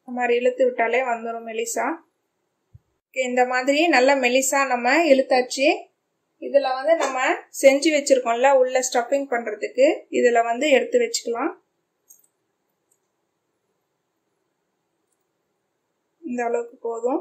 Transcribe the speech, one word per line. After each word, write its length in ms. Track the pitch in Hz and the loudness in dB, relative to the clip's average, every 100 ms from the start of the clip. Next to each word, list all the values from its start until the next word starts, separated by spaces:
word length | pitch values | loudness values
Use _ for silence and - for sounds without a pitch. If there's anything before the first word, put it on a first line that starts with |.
இந்த 100 | - 247 | -12 -6
மாதிரி 160 | 247 240 | 0 2
இழுத்து 220 | 247 247 254 | 0 2 0
விட்டாலே 340 | 247 233 233 262 | 0 -2 0 -2
வந்துரும் 400 | 233 233 226 226 | -4 -6 -10 -10
மெலிசா. 380 | 226 226 240 233 330 _ _ _ _ _ _ _ - _ _ _ | -10 -8 -6 -6 -6 _ _ _ _ _ _ _ -20 _ _ _
ஓகே, 160 | 262 254 | -6 -4
இந்த 120 | 247 247 | 0 0
மாதிரி 280 | 254 254 285 339 | 0 0 0 2
நல்லா 200 | 269 262 277 | 4 4 2
மெலிசா 360 | 247 254 262 277 269 | 2 0 0 -2 -2
நம்ம 200 | 247 240 285 339 | -2 0 0 4
இழுத்தாச்சு. 540 | 262 262 262 247 - 277 403 - _ _ _ _ _ 254 | 2 4 0 0 -2 0 0 -6 _ _ _ _ _ -2
இதுல 240 | 269 262 254 | 0 0 -4
வந்து 160 | 277 330 | -2 0
நம்ம 160 | 277 262 269 359 - - | -2 -4 -4 -4 -8 2
செஞ்சு 280 | 277 277 320 302 | 4 4 2 0
வச்சிருக்கோம்ல 560 | 285 269 247 233 269 269 | 2 2 2 2 4 4
உள்ள 220 | 254 254 254 | 2 0 0
stuffing 380 | 254 233 277 277 | -2 0 -2 -2
பண்றதுக்கு, 560 | 240 233 208 208 - 277 415 - 254 | -4 -4 -8 -8 2 2 2 -4 0
இதுல 240 | 247 240 233 | 2 2 0
வந்து 180 | 233 302 254 | -2 2 2
எடுத்து 260 | 233 247 | 2 0
வச்சுக்கலாம். 480 | 233 - - 233 311 - _ _ _ _ _ _ _ _ _ _ _ _ _ _ _ _ _ _ _ _ _ _ _ _ _ _ _ _ _ _ _ _ _ _ _ _ _ _ _ _ _ _ _ _ _ _ 330 | 0 -4 -8 -6 -6 -8 _ _ _ _ _ _ _ _ _ _ _ _ _ _ _ _ _ _ _ _ _ _ _ _ _ _ _ _ _ _ _ _ _ _ _ _ _ _ _ _ _ _ _ _ _ _ -10
இந்த 120 | 247 240 | -6 -2
அளவுக்கு 280 | 233 233 - 233 | -4 -6 -12 -10
போதும். 320 | 226 240 311 | -6 -4 -4